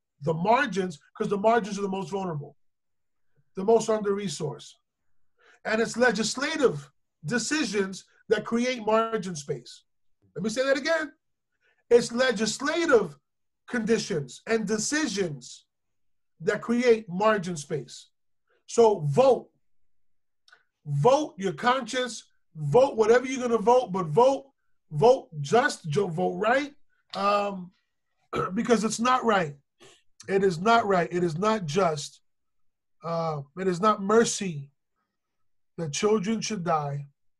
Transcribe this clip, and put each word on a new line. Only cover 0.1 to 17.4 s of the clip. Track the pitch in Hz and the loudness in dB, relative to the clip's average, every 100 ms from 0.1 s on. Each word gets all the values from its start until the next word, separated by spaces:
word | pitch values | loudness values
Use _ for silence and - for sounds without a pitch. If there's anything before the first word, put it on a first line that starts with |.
| _ | _
the | 139 | -6
margins, | 160 196 240 269 185 185 - _ - | -2 2 2 2 -2 -4 -8 _ -8
'cause | 208 | -4
the | 202 | 0
margins | 220 233 220 202 | 2 2 0 -4
are | |
the | 202 | -6
most | 190 165 | -6 -6
vulnerable, | 196 185 151 143 - _ _ _ _ _ _ _ _ _ - | -6 -6 -8 -10 -18 _ _ _ _ _ _ _ _ _ -6
the | |
most | 190 226 220 | 2 2 2
under-resourced. | 214 208 202 202 143 151 - - - _ _ _ _ _ _ _ _ | 0 -2 -4 -6 -8 -8 -10 -16 -20 _ _ _ _ _ _ _ _
And | - 220 | -4 -2
it's | 226 220 | -2 2
legislative | 247 202 214 - 285 311 240 147 - _ _ _ | 2 2 -2 -4 -6 0 0 0 -8 _ _ _
decisions | 151 233 233 302 240 208 190 190 - _ - | -6 -4 -2 -2 -2 -2 -4 -8 -18 _ -2
that | 214 | -2
create | 214 233 247 254 208 | 0 -2 -2 -2 0
margin | 220 226 226 180 | 0 0 -4 -6
space. | 165 143 147 - - _ _ _ _ _ - | -10 -8 -10 -10 -20 _ _ _ _ _ -8
Let | |
me | 214 | -6
say | 233 | -2
that | 269 277 | 0 0
again. | 285 330 302 - _ _ _ _ _ _ _ | 0 -2 -2 -10 _ _ _ _ _ _ _
It's | 240 226 | 4 4
legislative | 233 254 196 220 - 285 339 330 240 175 - _ _ _ _ - | 0 -2 0 -4 -2 -4 -2 4 4 2 -6 _ _ _ _ -8
conditions | 247 214 220 - 170 143 - - | -4 0 0 0 -6 -6 -12 -4
and | 226 185 | -2 -2
decisions | 214 - 302 294 196 175 139 - - _ _ _ _ _ _ _ _ | -4 -2 -2 -2 -2 -4 -6 -14 -20 _ _ _ _ _ _ _ _
that | 160 208 | -4 -4
create | - 240 247 220 220 | -2 2 4 4 0
margin | 175 214 208 | 0 2 2